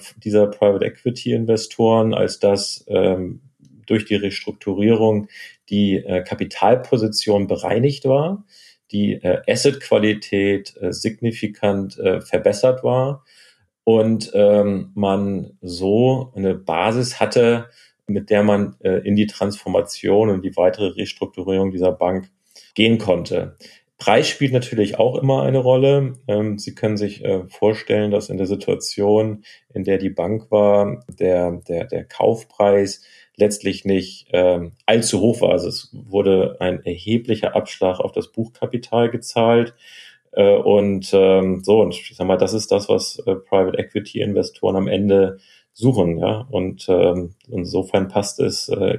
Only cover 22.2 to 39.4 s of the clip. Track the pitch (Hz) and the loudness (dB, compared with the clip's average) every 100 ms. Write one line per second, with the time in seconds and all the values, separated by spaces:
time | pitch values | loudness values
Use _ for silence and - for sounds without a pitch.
22.2 | 92 _ _ - - - 110 113 - 87 | -8 _ _ -20 -8 0 2 2 2 -2
23.2 | - 90 92 - - - _ - - 113 | -2 -6 -6 -12 -20 -20 _ -6 2 2
24.2 | 156 - 139 127 123 113 104 - - - | 2 -2 0 0 -2 -2 0 0 0 0
25.2 | 135 135 139 135 123 131 135 139 135 127 | 0 0 0 0 2 4 4 2 0 -6
26.2 | - 104 107 104 - - 107 107 101 101 | -4 -2 -2 -6 -10 -4 -4 -2 -4 -4
27.2 | 101 95 90 - 104 110 - 107 104 101 | -4 -4 -6 -2 -2 0 -2 0 0 -2
28.2 | 107 95 95 101 - - - - 101 107 | -2 -6 -4 -4 -4 -4 -4 -2 2 2
29.2 | 110 107 - - _ 98 92 95 95 87 | 0 -6 -14 -20 _ -8 -2 -2 -2 -4
30.2 | 85 110 - 107 104 101 101 131 - - | -4 -4 0 2 4 4 2 -4 -12 -4
31.2 | 90 90 90 87 - 85 - 85 - - | 0 0 0 -4 -6 -8 -6 -8 -8 0
32.2 | 98 113 - - 101 101 98 - _ - | 0 0 -4 0 2 4 2 -6 _ -20
33.2 | _ - 104 - 98 95 98 95 90 - | _ 0 0 0 -6 -4 -2 -2 -2 -12
34.2 | - 90 90 87 85 - - 113 110 98 | -2 2 2 2 -4 -6 0 0 2 0
35.2 | 110 113 92 90 90 87 - - 104 98 | 0 2 2 2 -2 -8 -14 -20 -4 0
36.2 | 98 95 90 - 92 90 - 85 107 117 | 2 2 0 -2 -4 -4 -6 -8 -2 -2
37.2 | 117 110 - 185 - - 92 180 98 - | -2 -4 -2 -2 -4 -2 -2 -2 -4 -6
38.2 | - - 110 _ - 117 - 117 117 123 | -8 -8 -10 _ -8 -8 -4 0 0 -2
39.2 | - 120 | -6 0